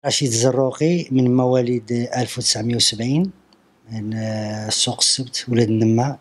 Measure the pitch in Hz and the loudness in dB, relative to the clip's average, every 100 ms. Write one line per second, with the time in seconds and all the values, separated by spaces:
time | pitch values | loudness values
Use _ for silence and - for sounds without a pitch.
0 | 143 - 139 113 127 127 135 131 156 175 | -2 -2 0 2 2 2 0 2 0 0
1 | - 131 123 127 127 127 120 123 110 120 | 0 2 4 4 4 2 2 -2 -2 -4
2 | 117 123 120 - 117 117 113 117 104 107 | -2 -4 -4 -4 -2 -2 -2 0 0 0
3 | 120 147 190 - _ _ _ _ - 110 | 0 0 0 -4 _ _ _ _ -12 -10
4 | 107 110 110 107 107 107 110 107 123 117 | -6 -4 -4 -4 -6 -8 -6 -2 -2 0
5 | - - 127 - - 117 110 110 113 113 | 0 0 -6 -8 -2 2 2 4 4 4
6 | 135 131 | 0 -4